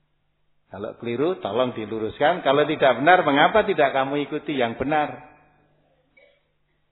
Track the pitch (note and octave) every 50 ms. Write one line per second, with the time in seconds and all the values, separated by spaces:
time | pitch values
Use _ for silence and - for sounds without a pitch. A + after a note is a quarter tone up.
0 | _ _ _ _ _ _ _ _ _ _ _ _ _ _ - G2 G2+ A2+ G#2+ -
1 | - A#2 A#2 B2 C#3+ F3 F#3 F#3 - G2+ G2+ A#2+ B2+ B2 A#2 A#2+ G#2+ G2+ A2 A2
2 | G#2+ G#2+ - - C#3+ D3+ F3+ F3+ - C#3 C3+ C#3+ D3 D3 D3+ C3 D3 C3+ B2 A#2
3 | C#3 E3 F3+ F3+ E3 D3 C#3 C#3+ D#3+ F3+ - A3 G#3 G#3 F#3 D#3 D3 C3+ C3 C3+
4 | C3 C#3 C#3 D3 C#3+ C#3 D#3 D3 - - D3+ C3 A#2+ A#2 A2+ - C3+ C#3 D#3 D3+
5 | D3 C3+ - - - - - _ _ _ _ _ _ _ _ _ _ _ _ _
6 | _ _ _ _ _ _ _ _ _ _ _ _ _ _ _ _ _ _